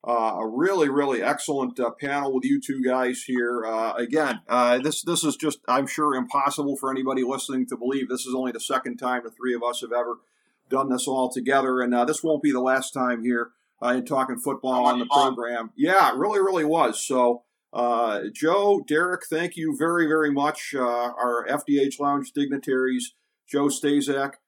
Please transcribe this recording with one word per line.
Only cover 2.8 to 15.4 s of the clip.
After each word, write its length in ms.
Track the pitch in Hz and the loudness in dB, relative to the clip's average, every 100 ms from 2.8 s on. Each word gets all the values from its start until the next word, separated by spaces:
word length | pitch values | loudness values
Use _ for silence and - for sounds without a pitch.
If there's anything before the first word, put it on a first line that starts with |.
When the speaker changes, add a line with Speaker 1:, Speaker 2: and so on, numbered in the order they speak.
Speaker 1:
guys 440 | 127 127 127 127 - | 0 2 0 -4 -4
here. 400 | 127 120 120 110 | -2 -2 -2 -4
Uh, 280 | 110 113 | -2 -2
again, 460 | 107 120 147 143 113 - | -2 -2 0 0 -4 -2
uh, 300 | 123 120 123 | 2 4 4
this, 240 | 139 151 | 0 -4
this 220 | - 170 | -2 0
is 100 | 156 | 0
just, 240 | 135 156 143 - | 0 -4 -4 0
I'm 220 | 127 135 | 0 0
sure, 260 | - 151 | 0 0
impossible 640 | 131 123 143 139 143 143 135 | 0 -2 0 0 -2 -4 -4
for 160 | 135 | -4
anybody 320 | 131 131 131 | -4 -2 -2
listening 420 | 123 135 - 127 123 | -2 -4 -4 -4 -4
to 100 | 127 | -4
believe. 320 | 120 139 127 | -2 -2 -2
This 160 | 127 | -6
is 100 | 127 | -4
only 180 | 127 127 | -4 -4
the 80 | 117 | -6
second 380 | - 143 131 123 | -4 -4 -4 -6
time 240 | 127 123 | -4 -4
the 60 | 117 | -6
three 240 | - 127 | -8 -4
of 100 | 120 | -2
us 160 | 117 117 | -2 -4
have 100 | 120 | -4
ever 260 | 120 120 117 _ _ _ _ _ | -2 -2 -6 _ _ _ _ _
done 200 | 131 139 | -2 0
this 180 | 127 143 | -2 0
all 200 | 131 127 | 0 0
together, 480 | 135 120 139 131 127 | -2 2 2 2 0
and, 120 | 123 | 2
uh, 120 | 123 | 2
this 180 | 123 156 | 2 0
won't 200 | 165 151 | 0 2
be 100 | 147 | 2
the 80 | 127 | 2
last 320 | 131 131 131 | 2 0 0
time 320 | 139 127 120 | -4 -2 -2
here, 260 | 117 120 117 _ _ _ | 0 -2 -2 _ _ _
uh, 60 | 120 | -2
in 160 | 127 | -2
Talking 340 | 123 139 131 120 | 0 -2 0 -2
Football 360 | 143 135 131 | -4 -4 0
Speaker 2:
How 80 | 127 | 2
much 100 | 123 | 4
Speaker 1:
on 60 | 123 | 2
the 60 | 120 | 2
Speaker 2:
fun. 280 | 143 135 | 4 4
Speaker 1:
program. 360 | 127 | 0